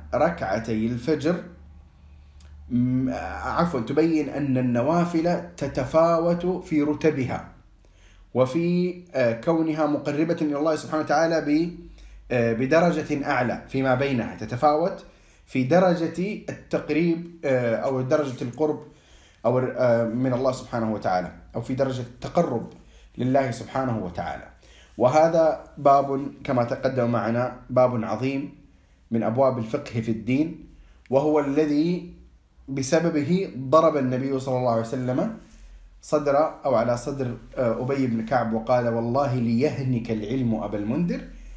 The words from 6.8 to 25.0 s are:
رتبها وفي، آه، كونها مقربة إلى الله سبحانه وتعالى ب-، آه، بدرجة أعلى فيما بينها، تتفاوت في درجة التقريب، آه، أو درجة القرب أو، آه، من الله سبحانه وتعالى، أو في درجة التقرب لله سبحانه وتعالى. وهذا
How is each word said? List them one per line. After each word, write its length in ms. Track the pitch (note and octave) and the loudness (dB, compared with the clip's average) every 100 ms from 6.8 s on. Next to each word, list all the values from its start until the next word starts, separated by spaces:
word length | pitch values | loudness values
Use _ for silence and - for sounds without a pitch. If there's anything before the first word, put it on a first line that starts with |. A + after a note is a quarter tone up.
رتبها 680 | D3 D3 D#3+ C3+ A#2+ G2+ - - - _ _ _ - - - | 0 2 0 0 -2 -6 -10 -20 -20 _ _ _ -20 -20 -4
وفي، 680 | A#2+ B2+ E3 E3+ F3+ F3+ - - | 0 2 2 0 2 0 -4 -6
آه، 260 | C3 A#2+ A2+ | 0 0 0
كونها 460 | E3+ E3 D#3+ D#3 D3+ | 0 0 0 0 0
مقربة 500 | D3 D3 C#3+ E3 E3 | 0 -2 0 0 0
إلى 160 | D3+ C#3+ | 0 0
الله 180 | D#3+ D#3 | 0 -2
سبحانه 260 | - D#3 | -2 -4
وتعالى 380 | D3+ D3 E3 E3 | 0 2 2 2
ب-، 300 | D3 D3+ F3 - - - - - - | 2 2 0 -6 -16 -20 -20 -16 -2
آه، 220 | B2 A#2 | 0 2
بدرجة 720 | A2+ C3 D#3+ F3 D#3 D3 C#3+ C#3+ | 2 4 4 4 2 -2 -2 0
أعلى 320 | C3 A#2+ F#2 - | 0 0 -4 -6
فيما 260 | C3+ C3 | -2 2
بينها، 420 | B2+ C#3 B2 A2+ - | 2 2 -2 -4 -6
تتفاوت 680 | A2+ B2+ D3+ D3+ F3+ - - - _ _ - | -8 0 2 2 0 -4 -16 -20 _ _ -6
في 180 | C3+ | -2
درجة 800 | B2+ E3+ F#3 E3+ E3 - G3 F#3 - | 2 4 4 2 -2 -4 -6 -6 -10
التقريب، 920 | B2+ - D3+ - D3+ F3 E3 - - | -12 -6 -4 -2 0 2 0 -4 -6
آه، 320 | C#3+ B2+ A#2 A2+ | 0 0 2 0
أو 240 | C#3 C3 | 0 -2
درجة 420 | B2+ D3+ C#3 A#2+ | 0 0 0 -6
القرب 360 | B2+ B2 D3+ C3 - - _ - - _ A2+ | -8 -2 -2 -2 -8 -20 _ -20 -20 _ 0
أو، 120 | B2+ | 0
آه، 460 | B2+ - B2 A#2 | 0 0 2 4
من 280 | A2+ B2 C3 | 2 0 0
الله 200 | B2 C3 | 0 -2
سبحانه 400 | B2+ - A#2+ A2 | -4 -6 -4 -2
وتعالى، 400 | G#2 G2+ F#2 F2 - - A#2 | -2 -2 -2 -4 -10 -12 -8
أو 40 | |
في 140 | A#2 | -4
درجة 260 | C3 C3 B2 | -2 -2 -2
التقرب 680 | A#2 - - F3 D3+ A#2 F2 - - - - - | -10 -12 -4 0 0 -2 -6 -16 -20 -20 -14 -6
لله 320 | B2 C3+ C3 | 0 2 0
سبحانه 480 | A#2+ A2+ C3+ C3 A2 | -4 -6 -4 -2 -4
وتعالى. 460 | F2+ F2 E2 C2+ - - - - - | -6 -8 -8 -8 -14 -20 -20 -20 -10
وهذا 680 | - | 2